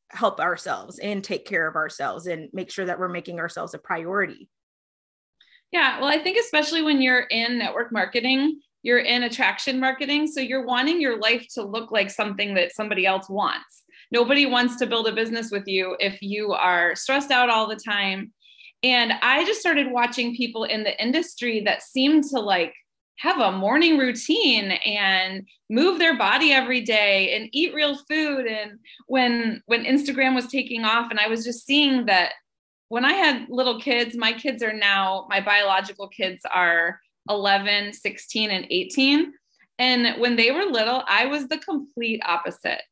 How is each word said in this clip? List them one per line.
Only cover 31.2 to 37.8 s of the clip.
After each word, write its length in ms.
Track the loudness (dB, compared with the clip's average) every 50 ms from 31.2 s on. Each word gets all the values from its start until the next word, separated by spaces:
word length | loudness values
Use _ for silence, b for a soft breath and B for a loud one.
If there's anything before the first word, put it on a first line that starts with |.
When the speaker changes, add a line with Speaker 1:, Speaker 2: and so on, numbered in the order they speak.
Speaker 2:
I 80 | 0 0
was 160 | 0 -2 -4
just 200 | -6 -6 -6 -2
seeing 420 | 0 2 4 4 4 2 2 2
that 260 | 4 4 4 4 2 -2 -8 _ _ _ _ _ _ _ _ _ -8
when 160 | -4 0 2
I 80 | 2 4
had 340 | 4 4 2 2 0 -4 -6
little 320 | -2 0 0 0 0 -2
kids, 360 | 0 0 0 0 0 -2 -2
my 160 | -2 0 0 0
kids 320 | -2 -2 -4 -4 -2 -2
are 80 | -4 -2
now, 560 | 2 2 4 4 4 2 0 0 -2 -4 -2
my 100 | -2 0
biological 680 | 2 4 4 4 4 4 2 2 0 -4 -8 -12 -14 -12
kids 340 | -8 -6 -6 -6 -6 -6 -6 -2 0
are 460 | 2 2 4 4 2 2 0 -2 -6 _ _ _ _ -6 -4
eleven, 640 | -4 0 2 2 2 2 2 2 0 0